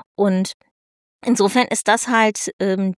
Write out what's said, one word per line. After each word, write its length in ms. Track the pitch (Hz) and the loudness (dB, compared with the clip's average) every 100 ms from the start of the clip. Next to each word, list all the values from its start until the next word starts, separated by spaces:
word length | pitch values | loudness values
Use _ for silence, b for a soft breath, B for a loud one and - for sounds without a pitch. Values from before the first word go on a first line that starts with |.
| - - | -14 -2
Und 360 | 202 185 190 - _ _ _ _ _ _ | 0 0 -2 -8 _ _ _ _ _ _
insofern 420 | 247 240 202 254 - | -2 2 2 2 0
ist 200 | 226 - | -2 0
das 200 | 226 247 | 0 0
halt, 420 | 226 220 208 - - | 2 2 0 -8 -4
ähm, 340 | 196 190 190 | -2 -2 -2